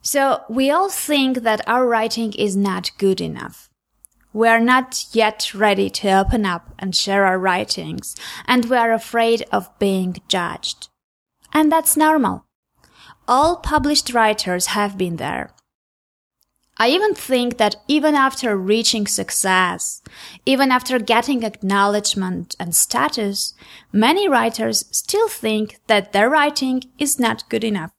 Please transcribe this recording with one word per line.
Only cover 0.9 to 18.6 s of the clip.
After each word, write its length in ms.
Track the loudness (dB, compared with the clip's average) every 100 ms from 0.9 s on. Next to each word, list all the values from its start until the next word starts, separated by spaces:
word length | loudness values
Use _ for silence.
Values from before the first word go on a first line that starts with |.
| -4 -2 0 2 0
that 280 | 0 -2 0
our 200 | 0 2
writing 460 | 0 0 -2 -4
is 220 | -2 -2 0
not 360 | 0 -2 -6 0
good 200 | 0 0
enough. 520 | -4 -8 -12 -16 -20 _ _ _ _ _ _
We 160 | 0 4
are 100 | 4
not 480 | 4 2 2 -10 -4
yet 380 | 0 0 0 -8 0
ready 340 | 2 2 -2
to 220 | -2 2
open 340 | 2 2 0 0
up 300 | -4 -10 -10
and 180 | -4 -4
share 300 | 0 2 2
our 140 | 2
writings, 760 | 0 -2 -2 -6 -6 -10 -12 -14 -16 -12 0
and 200 | 0 2
we 120 | 2
are 160 | 2
afraid 520 | 0 -2 0 2 0 -2
of 280 | -6 -6 _
being 380 | 0 0 -2 -8 _
judged. 600 | -4 -4 -6 -10 -12 -18 _ _ _ _ _ _
And 180 | 2 4
that's 260 | 2 0 2
normal. 480 | 4 4 0 -4 _ _ _ _ _ _ -20 -14 0
All 300 | 2 2 0
published 560 | 0 0 2 0 0
writers 540 | 2 2 2 -2 -2 -2
have 280 | -2 -2 -2
been 200 | -4 -4
there. 380 | -6 -6 -10 _ _ _ _ _ _ _ _ _ _ _ _ 0
I 100 | 2
even 260 | 4 0 -2
think 420 | -2 0 0 0
that 200 | -2 -2 -2
even 260 | 0 2
after 420 | 2 2 0 -2
reaching 520 | -2